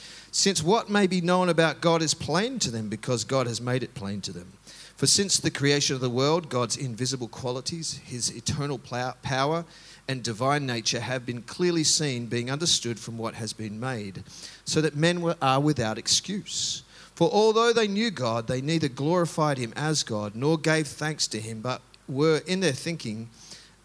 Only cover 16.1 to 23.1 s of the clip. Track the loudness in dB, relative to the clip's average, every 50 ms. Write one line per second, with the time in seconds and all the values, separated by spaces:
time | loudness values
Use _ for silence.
16.1 | 0 0 0 -2 -6 -6 -6 -6 -6 -4 -4 -4 -4 -6 -10 -14 -20 -20 -20 -14
17.1 | -2 2 2 4 6 6 6 6 6 6 6 6 6 4 2 2 2 2 0 0
18.1 | 0 0 0 0 0 0 0 -2 -2 -2 0 0 2 2 2 0 0 -2 0 2
19.1 | 2 2 2 0 0 2 2 2 2 0 -2 -4 -4 -2 -2 0 0 0 0 -2
20.1 | -2 -4 -4 -4 -4 0 2 2 2 2 2 2 2 2 2 -2 -4 -6 -6 -6
21.1 | -4 -4 -4 -4 -4 -6 -6 -8 -8 -6 -4 -4 -6 -6 -8 _ -20 -18 _ -6
22.1 | -2 2 4 4 4 2 2 -2 -2 0 2 0 0 0 -4 -6 -6 -6 -6 -8